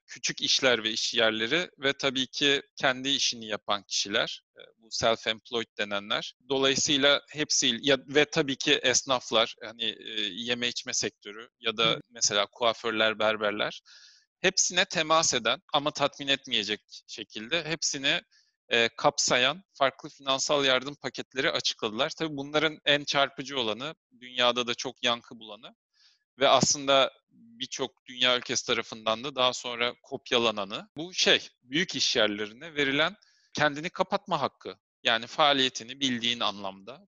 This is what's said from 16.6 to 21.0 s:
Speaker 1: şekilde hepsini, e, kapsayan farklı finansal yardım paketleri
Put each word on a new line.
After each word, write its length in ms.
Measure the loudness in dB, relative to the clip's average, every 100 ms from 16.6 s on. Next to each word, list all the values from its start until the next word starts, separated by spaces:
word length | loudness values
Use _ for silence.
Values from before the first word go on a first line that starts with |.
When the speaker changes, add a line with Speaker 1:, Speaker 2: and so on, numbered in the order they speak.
| -2 -4 _ -20 -16
Speaker 1:
şekilde 580 | -14 -12 -12 -6 -4
hepsini, 560 | -4 -4 -4 -2 -2 -2 -4 _ _ _ 0
e, 200 | 2 2
kapsayan 760 | 2 0 2 2 2 2 0 -8
farklı 360 | 0 0 -2 -16
finansal 560 | -8 -2 0 2 2
yardım 300 | 4 2 0
paketleri 560 | -10